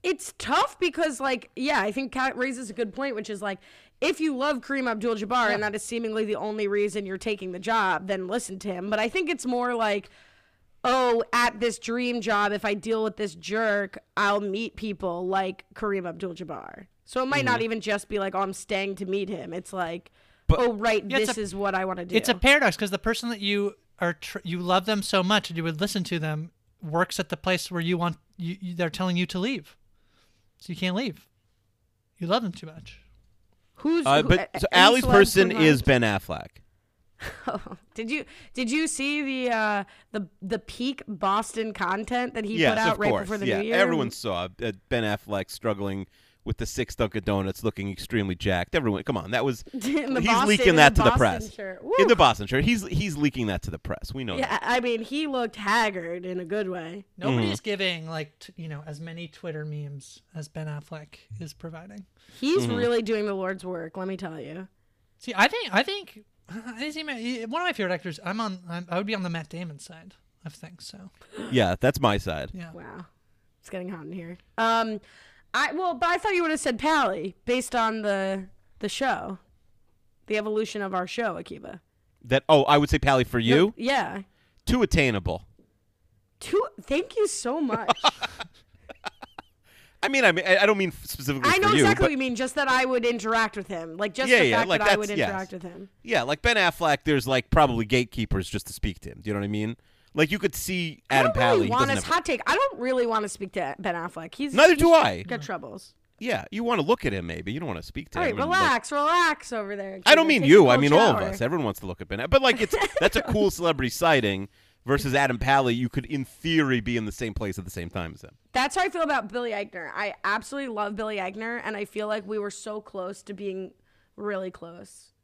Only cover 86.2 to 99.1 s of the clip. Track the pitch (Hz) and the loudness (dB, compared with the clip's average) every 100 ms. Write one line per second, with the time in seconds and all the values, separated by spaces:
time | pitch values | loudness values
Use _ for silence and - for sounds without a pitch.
86.2 | _ _ - 392 508 - - 285 415 - | _ _ -2 0 0 -6 -2 -2 -2 0
87.2 | 415 - 240 302 269 220 226 226 - - | 0 0 -4 -2 0 0 0 2 0 0
88.2 | 262 - - _ _ _ - - - _ | -10 -10 -16 _ _ _ -20 -14 -14 _
89.2 | - - _ _ _ - _ _ - 269 | -20 -20 _ _ _ -20 _ _ 0 4
90.2 | 226 170 185 185 202 202 185 - - - | 4 2 2 4 4 4 0 -4 -12 -8
91.2 | 131 135 - 370 415 - - - 320 277 | -4 0 2 4 4 6 4 4 2 2
92.2 | 262 233 262 294 269 254 262 254 240 240 | -2 -2 -4 -2 2 2 2 0 0 -2
93.2 | 214 226 220 208 185 175 165 165 208 190 | 0 0 0 -4 -8 -8 -8 -6 -6 -2
94.2 | 262 240 139 110 175 165 208 202 208 202 | 4 6 6 4 2 2 4 2 2 -2
95.2 | - 190 190 185 175 175 196 _ 233 214 | -2 -2 -8 -12 -14 -16 -20 _ -2 -2
96.2 | 123 151 233 226 180 - 165 143 156 143 | 0 0 2 4 2 2 0 2 2 2
97.2 | 120 131 - 165 147 117 107 127 123 - | 4 0 4 6 6 4 2 2 2 -4
98.2 | 107 98 90 101 - - 110 87 - | -2 -2 -2 -6 -8 -6 -4 -4 -14